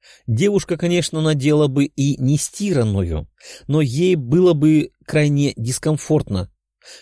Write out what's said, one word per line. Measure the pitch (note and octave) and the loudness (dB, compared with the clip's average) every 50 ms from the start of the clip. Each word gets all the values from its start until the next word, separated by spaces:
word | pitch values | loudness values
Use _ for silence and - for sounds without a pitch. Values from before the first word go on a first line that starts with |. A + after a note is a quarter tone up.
| _ _ - _ _ | _ _ -20 _ _
Девушка, | - A2 A2+ F#3 G3+ G3+ F#3+ - - F3 | -4 -2 0 0 0 0 0 -2 -4 -6
конечно, | D#3 F3 E3+ F3 F3 D#3+ - - D#3 | -4 -2 -2 0 0 -2 -2 -4 -2
надела | D#3 D#3 D#3 C#3 C3 D3 D3+ D3+ D3+ | 0 0 0 0 2 2 2 2 2
бы | C#3 C3 C#3 C#3+ | 2 2 0 -2
и | - - - C3+ C#3+ C3+ - | -2 0 -2 -2 -2 0 0
нестиранную, | C3 C3 D3+ D3 - - - - G3+ G3+ F3 C3+ A2+ G#2+ G2+ G2 F#2+ E2+ D#2+ D#2 D#2 - _ _ - - - - - | 0 0 0 0 -2 -6 -8 -6 -4 -2 0 0 0 0 0 -2 -2 -4 -4 -6 -8 -10 _ _ -20 -20 -20 -14 -6
но | - C#3 D#3 | -2 0 0
ей | D3+ B2 A#2 D3 F3 F#3 F3+ | 0 0 -2 0 0 0 0
было | D#3 B2 A#2 C#3+ F3+ F#3 F3+ E3 | 0 -2 0 2 4 4 4 4
бы | C#3+ D3 D#3 D#3 D3+ - - _ _ _ | 4 4 4 4 4 2 -2 _ _ _
крайне | - - D3+ D3+ D3 C#3+ C#3+ C#3+ C#3 - | -4 -2 0 0 2 2 2 0 0 -2
дискомфортно. | - A2+ A#2+ B2+ - - D#3 D#3 D3 - - D#3 - - - G#2 F#2 F2+ - _ _ _ _ _ _ _ - - - | -4 -6 -6 -6 -4 -2 -2 -2 -2 -2 0 0 0 0 -2 -6 -6 -6 -8 _ _ _ _ _ _ _ -20 -20 -20